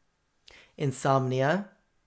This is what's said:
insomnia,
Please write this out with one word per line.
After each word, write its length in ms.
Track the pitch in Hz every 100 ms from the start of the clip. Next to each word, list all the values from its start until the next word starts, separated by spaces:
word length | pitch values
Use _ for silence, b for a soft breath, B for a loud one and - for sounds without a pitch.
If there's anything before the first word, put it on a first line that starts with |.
| _ _ _ _ - B B -
insomnia, 920 | 143 127 143 135 127 127 135 180 202 _ _ _